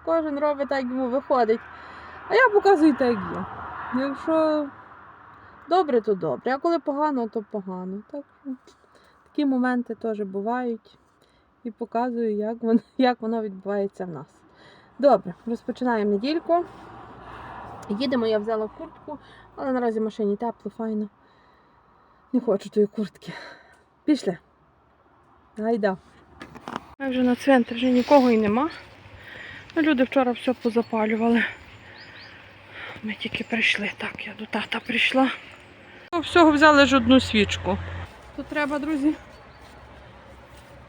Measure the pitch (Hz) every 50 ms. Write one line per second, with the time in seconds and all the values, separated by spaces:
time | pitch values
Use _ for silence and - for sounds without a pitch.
0 | - 320 330 330 311 311 277 285 302 294 294 277 277 254 277 269 254 240 254 262
1 | 262 240 247 277 - - 285 247 226 214 226 233 - - - - - - - -
2 | - - - - - - 403 453 523 440 415 403 - 392 392 302 311 311 247 -
3 | 262 240 233 196 180 170 175 180 190 - - - - - - - - - 240 254
4 | 269 285 269 - - 330 320 320 311 311 302 302 294 277 - - - - - -
5 | - - - - - - - - - - - - - - 330 381 349 285 247 233
6 | 202 220 202 180 165 156 123 - - 240 262 277 - 339 339 320 - 302 277 285
7 | 302 302 285 247 233 214 - 233 208 - - 208 185 190 185 185 185 185 190 208
8 | - - - 285 285 _ _ _ - 277 262 - _ - _ _ _ _ _ _
9 | _ _ _ _ _ _ - - 294 277 262 247 247 254 247 247 240 - 220 -
10 | - 226 214 202 208 190 190 202 196 226 240 254 254 240 226 220 _ _ _ _
11 | _ _ _ _ _ _ _ _ _ _ _ _ - 240 208 - 240 - - 233
12 | 247 254 233 233 233 220 208 208 208 220 233 233 233 226 226 220 - _ _ -
13 | 262 247 240 - 220 220 233 233 214 208 190 190 - 196 202 202 196 196 _ -
14 | 185 180 160 131 165 _ _ _ _ _ _ _ - - - - _ _ _ -
15 | 247 285 240 190 - 190 170 _ - 233 233 - - - 233 - 254 247 233 214
16 | 208 208 202 196 226 285 320 339 - - 339 349 349 - - - - - - -
17 | - - - - - - - - - - - - - - - - - - 208 208
18 | 277 254 277 247 226 226 220 208 208 226 226 220 220 208 - - 330 330 - -
19 | - 302 294 - - - - - - - - - 285 269 254 254 247 226 214 220
20 | 220 220 - - 214 202 208 - 240 233 - _ - 202 - - 226 220 220 214
21 | 214 202 _ _ _ _ _ _ _ _ _ _ _ _ _ _ _ _ _ _
22 | _ _ _ _ _ - - 240 247 226 190 202 - 196 - 214 208 208 - 220
23 | 208 - _ - - 170 - - - - - - - _ _ _ _ _ _ _
24 | - - 302 247 - - 175 - _ _ _ _ _ _ _ _ _ _ _ _
25 | _ _ _ _ _ _ _ _ _ _ - 220 214 226 233 214 208 196 190 -
26 | _ - _ - _ _ - - - - - - - - - - - - - -
27 | 269 269 247 254 254 247 247 - - 277 269 254 226 - 233 233 254 254 247 247
28 | 233 - 294 277 254 247 226 220 214 202 208 247 302 339 - - - - - -
29 | - - - - - - - - - - - - - - - 330 294 311 294 240
30 | 262 - - 277 262 247 233 - - 262 240 - - 240 214 233 226 - 233 220
31 | 214 214 226 214 226 233 233 226 220 - - - - - - - - - - -
32 | - - - - - - - - - - - - - - - - - - - -
33 | - 214 208 - - 220 - - 226 - 233 220 220 - - - 202 190 - -
34 | 214 208 - - - 214 202 - 214 - - 214 208 - - 226 - - 233 233
35 | - - - 262 269 240 - - - - - - - - - - - - - -
36 | - - - 339 285 - - 349 320 311 294 277 311 302 302 277 285 240 269 269
37 | 226 233 262 262 - - - 214 196 190 - - - 180 196 185 - 87 87 87
38 | 87 - - - - - - - 269 - 294 302 294 269 302 285 285 302 320 269
39 | 277 311 302 - - - - - - - - - - - - - - - - -
40 | - - - - - - - - - - - - - - - - -